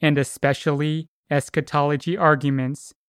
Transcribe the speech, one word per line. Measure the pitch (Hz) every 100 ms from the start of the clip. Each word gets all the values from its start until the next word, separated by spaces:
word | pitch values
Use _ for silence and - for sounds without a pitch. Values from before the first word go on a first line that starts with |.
and | 156 143
especially | 135 - 143 139 160 143 151 156 160 _ -
eschatology | 143 - 160 127 151 143 143 - 185
arguments, | 165 147 143 135 127 147 - _